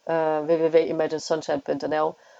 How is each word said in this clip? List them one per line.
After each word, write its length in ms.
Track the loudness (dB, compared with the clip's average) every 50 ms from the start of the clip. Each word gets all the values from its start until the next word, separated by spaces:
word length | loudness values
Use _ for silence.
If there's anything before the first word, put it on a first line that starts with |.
| -6
eh, 360 | -4 -2 0 0 0 0 0
w 80 | 2
w 240 | 2 2 2 4 4
w 40 | 4
imaginesunshine 840 | 4 4 2 0 -2 -2 -2 -2 -4 -4 -2 -4 -2 -2 -2 -4 -4
punt 280 | -4 -4 -6 -4 -4
n 80 | -2 -2
l 200 | 0 -2 -2 -4 -8 _ -20 -20 -20